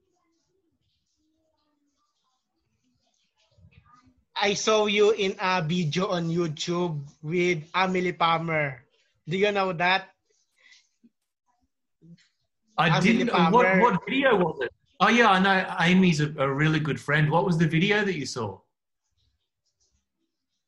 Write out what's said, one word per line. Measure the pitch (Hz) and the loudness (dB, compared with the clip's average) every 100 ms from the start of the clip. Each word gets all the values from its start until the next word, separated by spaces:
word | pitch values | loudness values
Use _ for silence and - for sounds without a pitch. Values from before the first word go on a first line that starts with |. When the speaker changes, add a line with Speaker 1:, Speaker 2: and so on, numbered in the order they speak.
| _ _ 339 _ _ 370 339 _ _ _ _ _ 311 320 320 _ 294 294 285 277 277 _ _ 262 _ 330 _ _ _ _ 679 679 _ _ _ _ - - _ - _ _ _ - | _ _ _ _ _ _ _ _ _ _ _ _ _ _ _ _ _ _ _ _ _ _ _ _ _ _ _ _ _ _ _ _ _ _ _ _ -20 -20 _ -20 _ _ _ -4
Speaker 1:
I | 208 202 | -2 0
saw | - 220 214 | 0 2 2
you | 208 208 | 4 4
in | 220 190 214 | 2 -2 -2
a | 190 185 | -2 -2
video | 156 180 160 175 202 | -2 -2 -2 -2 -2
on | 180 170 | -2 -2
YouTube | 170 175 147 - 175 175 147 139 - | -2 -4 -6 -6 -4 -4 -6 -12 -14
with | 151 175 175 165 147 175 | -6 -2 -2 -4 -4 -2
Amelie | 185 185 180 | -2 -2 -4
Palmer. | 175 170 165 165 156 143 127 _ _ _ _ - | -2 0 0 -2 -4 -4 -6 _ _ _ _ -8
Do | 185 | -2
you | 202 | 0
know | 202 190 | 0 -2
that? | 170 175 190 190 _ _ _ _ _ _ - _ _ _ _ _ _ _ _ _ _ _ _ 165 170 _ _ _ _ _ - | -2 0 -2 -4 _ _ _ _ _ _ -20 _ _ _ _ _ _ _ _ _ _ _ _ -20 -20 _ _ _ _ _ -2
Speaker 2:
I | 165 180 | 0 2
Speaker 1:
Amelie | 185 233 | 2 2
Speaker 2:
didn't. | 240 185 165 | 0 2 4
What, | 160 185 | 4 4
Speaker 1:
Palmer. | 190 | 4
Speaker 2:
what | 233 180 - | 2 2 -4
video | 262 277 208 | 0 2 2
was | 170 147 | 0 -4
it? | 120 _ _ - | -8 _ _ -2
Oh, | 196 | 2
yeah, | 233 226 | 4 4
I | 185 | 4
know. | 196 190 180 185 | 2 0 -2 -2
Amy's | 170 185 185 151 | 2 4 4 2
a, | 147 151 | -2 -2
a | 139 | -4
really | 139 156 156 | 0 0 0
good | 131 120 | -2 -6
friend. | - 151 151 | -2 0 2
What | 165 196 | 0 0
was | 165 | 0
the | 165 | 0
video | 160 202 208 | 0 0 0
that | 196 165 | -2 -4
you | 127 | -8
saw? | 127 107 95 _ _ _ _ _ _ _ _ _ _ _ _ _ _ _ _ _ _ _ _ | -8 -10 -10 _ _ _ _ _ _ _ _ _ _ _ _ _ _ _ _ _ _ _ _